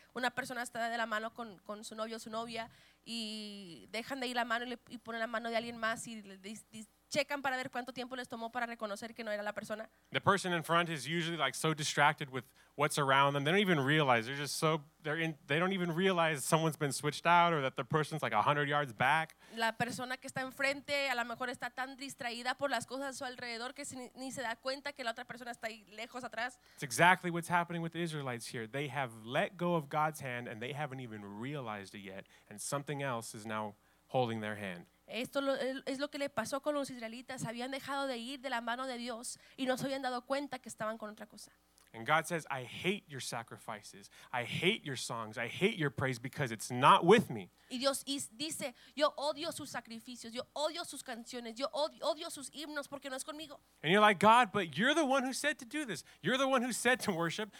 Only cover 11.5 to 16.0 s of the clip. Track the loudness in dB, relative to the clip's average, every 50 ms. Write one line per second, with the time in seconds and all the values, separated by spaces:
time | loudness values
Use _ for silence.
11.5 | 0 0 0 0 2 2 0 0 4 6 6 6 6 4 -4 -6 -6 -6 -8 -8
12.5 | _ _ _ _ _ 0 0 2 4 2 4 6 8 8 8 6 6 4 2 4
13.5 | 4 4 6 6 6 6 6 6 6 6 6 6 6 6 4 0 -4 -4 -4 -4
14.5 | -2 2 2 2 2 2 -2 -8 _ _ -6 -4 -2 0 -2 -2 -4 -6 -2 0
15.5 | 2 4 4 2 2 2 0 0 2 4